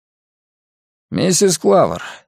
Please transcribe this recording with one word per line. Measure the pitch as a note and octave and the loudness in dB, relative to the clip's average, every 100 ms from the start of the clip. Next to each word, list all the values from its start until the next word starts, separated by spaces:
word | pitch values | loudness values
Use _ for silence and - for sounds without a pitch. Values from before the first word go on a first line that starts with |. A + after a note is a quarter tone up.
| _ _ _ _ _ _ _ _ _ _ - | _ _ _ _ _ _ _ _ _ _ -10
"Миссис | F#2 E3 F3+ G3+ E3 | -4 -2 0 0 0
Клавер, | G3+ F#3+ G#2+ E2 - - | 2 2 2 -2 -12 -18